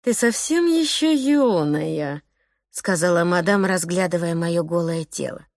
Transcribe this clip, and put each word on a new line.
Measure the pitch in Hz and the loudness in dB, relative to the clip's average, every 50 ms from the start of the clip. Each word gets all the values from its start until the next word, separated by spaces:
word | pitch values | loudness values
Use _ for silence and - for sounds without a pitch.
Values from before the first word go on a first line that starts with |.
ты | _ 247 233 | _ -2 0
совсем | - - 233 226 - - - 311 339 349 | 2 2 0 0 0 -4 -2 0 2 2
ещё | 339 330 330 320 294 - - 302 320 311 | 2 2 2 0 0 -2 0 0 2 2
юная", | 285 254 269 294 294 277 247 208 170 151 147 147 151 156 160 160 156 147 143 143 147 _ _ _ _ _ _ _ _ _ _ _ | 2 2 2 2 4 4 4 2 2 2 0 0 -2 -2 -4 -4 -4 -4 -6 -8 -10 _ _ _ _ _ _ _ _ _ _ _
сказала | - - - 190 165 160 180 175 170 170 | -8 -2 -2 0 0 2 2 2 2 2
мадам, | 175 180 180 165 180 202 202 190 | 2 2 0 2 2 2 2 2
разглядывая | 190 190 180 170 165 175 180 185 180 170 175 170 170 165 | 0 0 -2 -2 -2 -2 -2 0 0 0 -2 -2 -2 -2
моё | 165 170 170 170 170 165 | -2 -2 -2 -2 -2 -2
голое | 160 170 170 170 165 165 165 160 | -2 -2 -2 -2 -2 -4 -4 -6
тело. | - - - 147 127 - - - _ _ | -8 -8 -8 -8 -8 -8 -12 -18 _ _